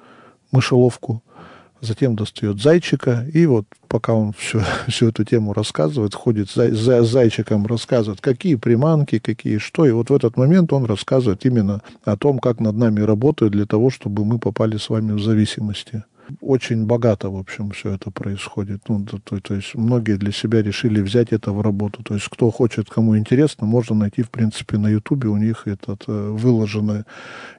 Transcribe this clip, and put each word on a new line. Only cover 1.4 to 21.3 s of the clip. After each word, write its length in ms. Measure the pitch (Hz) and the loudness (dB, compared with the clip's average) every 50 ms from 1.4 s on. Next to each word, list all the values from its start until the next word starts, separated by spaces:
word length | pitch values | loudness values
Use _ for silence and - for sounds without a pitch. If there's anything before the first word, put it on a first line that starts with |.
| - - - - - _ _ - | -20 -20 -20 -20 -20 _ _ -12
затем 340 | 131 110 110 - 139 127 113 | -6 -6 -4 0 0 0 0
достает 460 | 107 107 - - - - 104 101 101 110 | 0 -4 -6 -6 -6 -4 -4 -2 2 4
зайчика, 640 | 147 165 180 - - - 135 - 135 120 117 120 147 160 | 4 4 4 2 0 -4 -2 0 0 0 0 -2 0 2
и 120 | 160 170 | 2 4
вот 180 | 156 127 110 104 _ - _ _ - | 4 4 2 0 _ -14 _ _ -4
пока 240 | - 117 - - 113 | -4 -4 0 0 0
он 220 | 110 110 104 104 | 0 0 -2 -4
всю, 260 | - - - - 113 98 85 85 | -8 -8 -4 -2 -2 0 0 -2
<laughs> 120 | - - | -4 -6
всю 220 | - - - 127 113 | -6 -2 0 2 0
эту 160 | 110 - 107 | 2 0 -2
тему 280 | - 127 117 107 104 101 | 0 2 0 0 0 -2
рассказывает, 600 | 110 107 - - - 151 156 151 131 104 101 - | -2 -4 -4 -2 -2 -2 0 0 0 -2 -2 -2
ходит 340 | - - 127 110 107 101 - | -4 -2 -2 0 0 -2 -4
за, 220 | - 123 120 120 117 | 0 0 2 2 2
за 300 | 107 110 127 127 120 117 | 2 2 4 4 4 4
зайчиком, 640 | 113 117 135 123 113 - - 107 - 117 104 101 | 4 4 4 4 4 2 0 -4 -2 0 0 0
рассказывает, 540 | 110 120 110 - - 131 120 107 107 101 - | 0 -2 -4 -2 0 0 0 0 0 -4 -4
какие 340 | - 143 127 - - 190 151 | -2 -2 -2 0 0 0 0
приманки, 640 | 110 - 120 120 113 143 160 165 151 143 - - 110 | 0 2 2 2 4 4 4 4 2 2 2 0 -2
какие 400 | - - 107 - - 123 110 104 | -2 -2 -6 -4 -2 -2 -2 -2
что, 260 | - - - - 165 | -4 -6 0 4 4
и 40 | 139 | 4
вот 200 | 113 117 117 - | 4 4 2 2
в 40 | 143 | 2
этот 220 | 139 - 117 - | 2 2 2 2
момент 360 | - 127 139 175 190 170 156 139 | 2 4 4 6 4 4 4 2
он 120 | 139 127 | 0 0
рассказывает 600 | 110 104 98 - - 131 131 123 110 92 - - | 0 -2 -2 -2 0 0 2 2 2 0 2 0
именно 360 | 131 123 117 101 98 104 101 - - - _ - | 0 2 2 2 0 -2 -4 -8 -14 -20 _ -4
о 120 | - 104 | -2 -2
том, 220 | 98 - 147 139 120 | 0 2 0 0 2
как 220 | - 123 117 120 | 0 -2 0 0
над 160 | 117 110 104 | 0 0 0
нами 240 | 110 123 113 107 104 | 2 2 2 2 2
работают 520 | 107 107 110 104 120 147 156 - 117 107 101 | 2 2 2 2 2 0 2 2 2 2 2
для 140 | 101 104 | 0 -2
того, 240 | - - 107 117 135 | 0 0 2 2 2
чтобы 340 | 131 - - 107 101 107 104 | 0 -2 -8 -6 -4 -2 -2
мы 140 | 104 113 113 | 0 -2 -2
попали 380 | - 101 104 - 113 110 107 | -2 -4 -2 0 0 0 0
с 140 | 104 - - | -4 -4 -4
вами 220 | 113 110 110 110 104 | -2 -2 -2 -2 -2
в 80 | 104 | -2
зависимости. 840 | 101 113 110 107 107 - - - 107 107 101 - - - - 107 104 _ _ _ _ - 139 - | 0 0 2 2 2 0 0 -4 -6 -6 -6 -8 -10 -10 -12 -12 -12 _ _ _ _ -18 -18 -12
Очень 460 | - - 135 123 - - 123 113 110 | -4 0 0 0 0 -2 -2 -2 0
богато, 420 | 104 120 120 117 117 104 - - 98 | 0 0 2 2 2 2 2 -2 -6
в 80 | 95 | -6
общем, 340 | 95 95 - - - 104 101 98 | -6 -10 -10 -10 -8 -8 -8 -8
все 200 | - - 101 98 | -8 -6 -6 -6
это 180 | 95 - 104 95 | -6 -8 -10 -12
происходит. 680 | - - 104 98 101 - - - 107 101 98 101 98 _ - | -8 -8 -8 -8 -8 -10 -10 -8 -8 -6 -6 -6 -10 _ -4
Ну, 160 | 113 101 101 | -4 -4 -4
то, 140 | 101 - 101 | -6 -10 -12
то, 220 | - - 107 98 | -10 -8 -8 -8
то 140 | - - 104 | -6 -4 -6
есть 200 | 98 98 - - | -6 -6 -8 -6
многие 420 | 117 113 117 123 120 110 110 104 | -2 0 0 2 0 2 0 0
для 140 | 95 101 101 | 0 0 -4
себя 320 | 101 - - 107 113 113 104 | -4 -4 -4 0 2 2 2
решили 380 | 104 98 - - 120 107 104 | 0 -2 -2 -2 0 2 2
взять 320 | 98 95 104 120 117 - | 0 2 2 2 2 2